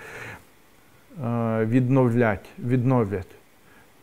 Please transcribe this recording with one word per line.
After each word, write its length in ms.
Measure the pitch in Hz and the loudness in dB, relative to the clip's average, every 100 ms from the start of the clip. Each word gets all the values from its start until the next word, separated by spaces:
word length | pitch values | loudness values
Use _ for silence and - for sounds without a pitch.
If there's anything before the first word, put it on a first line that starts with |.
| - - - - - _ _ _ _ _ - 220 | -18 -16 -16 -18 -20 _ _ _ _ _ -20 -10
е, 420 | 117 117 113 113 110 | -6 -4 -2 0 2
відновлять, 800 | 127 127 135 123 117 113 98 - - | 2 4 4 4 4 2 0 -6 -10
відновлять. 720 | 123 127 123 127 101 98 90 - _ _ _ - - _ | -2 0 2 2 0 -4 -8 -18 _ _ _ -20 -20 _